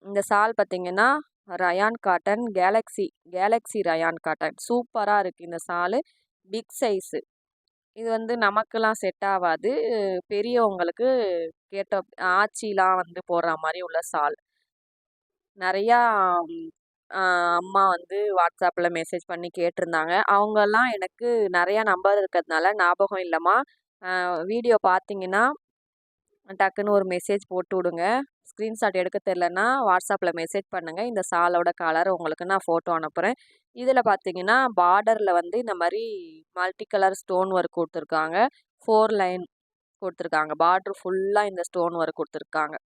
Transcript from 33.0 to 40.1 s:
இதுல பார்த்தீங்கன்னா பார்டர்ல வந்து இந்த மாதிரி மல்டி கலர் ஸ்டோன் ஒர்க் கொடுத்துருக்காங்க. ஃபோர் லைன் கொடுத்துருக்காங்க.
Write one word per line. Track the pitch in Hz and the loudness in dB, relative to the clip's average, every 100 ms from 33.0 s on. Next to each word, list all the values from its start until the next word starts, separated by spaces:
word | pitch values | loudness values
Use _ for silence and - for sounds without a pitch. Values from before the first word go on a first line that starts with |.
| 156 160 180 254 _ _ _ - | -2 -2 -2 -2 _ _ _ -6
இதுல | 247 262 | 2 2
பார்த்தீங்கன்னா | 233 196 - 180 185 240 262 208 | 4 2 0 -4 2 2 2 4
பார்டர்ல | 175 190 214 214 202 | 4 6 4 2 2
வந்து | 175 170 214 | 2 0 -4
இந்த | 240 | -4
மாதிரி | 185 170 196 226 208 170 160 160 180 | -2 -2 -2 -6 -8 -12 -20 _ -6
மல்டி | 185 190 214 | -6 -6 -4
கலர் | 208 190 190 | 2 2 0
ஸ்டோன் | - 185 190 | -4 -2 0
ஒர்க் | 185 175 - | 0 -2 -2
கொடுத்துருக்காங்க. | 165 170 151 160 156 170 247 _ _ _ | -4 -6 -4 -2 0 2 0 _ _ _
ஃபோர் | - 220 220 | 2 4 4
லைன் | 214 185 180 180 _ _ _ _ _ | 2 0 -2 -8 _ _ _ _ _
கொடுத்துருக்காங்க. | 190 | -10